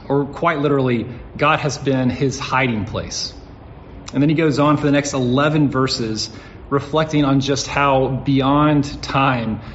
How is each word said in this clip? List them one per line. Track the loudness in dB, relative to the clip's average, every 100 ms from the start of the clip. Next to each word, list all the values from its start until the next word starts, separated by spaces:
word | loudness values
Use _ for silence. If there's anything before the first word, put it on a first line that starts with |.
| -4
or | -2 -2
quite | -2 -2 0
literally, | 2 2 2 0 -2 -10 -14 -2
God | 2 2
has | 0 -2
been | 0 0 0
his | 0 -2 -2
hiding | -2 0 0 0 -4
place. | -6 -6 -8 -8 -10 -18 -20 -20 -20 -18 -18 -6
And | 0
then | 2
he | 4
goes | 2 4
on | 4 4
for | 4
the |
next | 2 0
eleven | -2 0 2 2 4 2
verses, | 2 0 0 -2 -4 -6 -10 -18 -18 -4
reflecting | -2 0 -2 0 2
on | 4 2
just | 2 -2 -2
how | 0 4 4 2
beyond | 0 0 2 4 4 4 4 0 -4
time | -4 0 2 0 -2 -6 -8